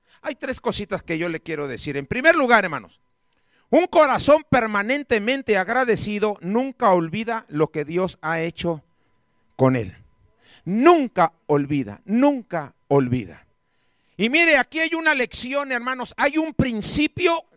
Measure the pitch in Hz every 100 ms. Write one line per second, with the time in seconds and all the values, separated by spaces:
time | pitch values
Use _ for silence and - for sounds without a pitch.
0 | _ _ - - 269 247 226 190 208 185
1 | - 160 175 160 - 156 143 135 139 139
2 | 139 233 311 339 254 226 185 139 87 _
3 | _ _ _ _ _ _ - 302 359 339
4 | 294 214 - 311 - 254 226 208 208 285
5 | 285 220 208 269 240 202 185 240 247 202
6 | 208 208 214 196 170 226 269 - 226 180
7 | 165 196 226 226 - 151 151 156 143 170
8 | 185 - 156 165 165 - 170 160 - _
9 | _ _ _ _ _ - 131 127 95 -
10 | - _ _ _ _ - 165 214 302 339
11 | 247 - 165 _ - 143 139 147 101 101
12 | - 226 285 269 - 170 139 _ - 143
13 | 123 123 90 78 _ _ _ _ _ _
14 | _ - 220 311 330 285 247 320 320 330
15 | 320 277 240 - 247 277 277 240 240 254
16 | 240 - 285 311 320 - 262 220 - -
17 | 302 - 359 330 -